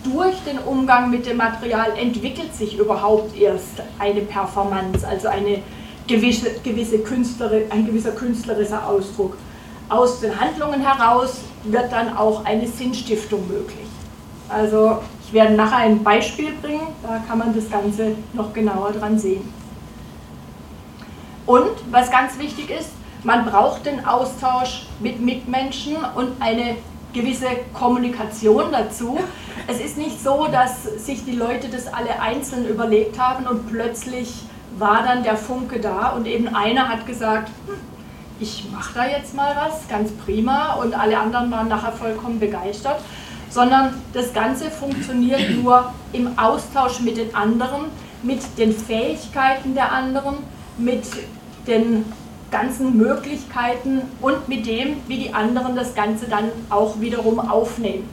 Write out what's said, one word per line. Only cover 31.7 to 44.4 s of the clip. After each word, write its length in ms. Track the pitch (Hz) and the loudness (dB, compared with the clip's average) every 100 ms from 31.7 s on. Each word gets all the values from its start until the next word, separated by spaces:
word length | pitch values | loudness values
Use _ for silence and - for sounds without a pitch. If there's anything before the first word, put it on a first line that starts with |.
| 240 - | -8 -6
alle 280 | 240 226 233 | -6 -4 -2
einzeln 480 | 220 269 - 254 220 | -2 -2 -4 -4 0
überlegt 520 | 220 226 214 214 - | 0 4 4 4 2
haben 280 | 254 262 247 | 0 2 -2
und 200 | 220 220 | -2 -2
plötzlich 760 | 226 233 - 254 247 240 - - - - 190 | -4 -4 -4 -8 -6 -6 -8 -14 -16 -14 -2
war 260 | 208 220 | 4 4
dann 200 | 247 247 | 4 2
der 140 | 226 214 | 2 0
Funke 420 | - 254 254 233 | -2 -6 -4 -4
da 300 | 202 190 240 | -2 0 0
und 180 | 247 226 | 0 -2
eben 260 | 233 226 | 0 0
einer 360 | 220 214 254 254 | 2 2 2 2
hat 180 | 220 233 | -2 -6
gesagt, 420 | 240 220 220 220 - - | -4 0 0 -2 -10 -12
„Hm, 100 | 403 - - - - - - | -12 -12 -16 -16 -16 -16 -10
ich 260 | 214 - 202 | -8 -8 -10
mach 220 | 202 - | -10 -8
da 140 | 247 254 | -2 0
jetzt 260 | 285 - | 0 -4
mal 220 | 269 285 285 | -2 0 2
was, 320 | 311 320 - | -2 -4 -4
ganz 240 | 208 214 | -2 -2
prima“, 600 | - - 208 240 277 302 | -4 -4 0 2 2 2
und 200 | 254 240 | 0 -2
alle 240 | 220 214 220 | 2 2 2
anderen 320 | 220 247 247 | 2 0 0
waren 200 | 226 226 | 0 0
nachher 240 | 214 220 | 0 -2
vollkommen 460 | 233 233 220 233 226 | -4 -6 -4 -4 -2
begeistert, 600 | 208 - 190 214 269 302 - - - - - 247 | -2 -2 -6 -4 -4 -4 -6 -14 -14 -14 -6 4
sondern 380 | 247 262 262 - - | 6 8 6 0 -6
das 220 | 254 240 | -4 -2
Ganze 360 | - | 0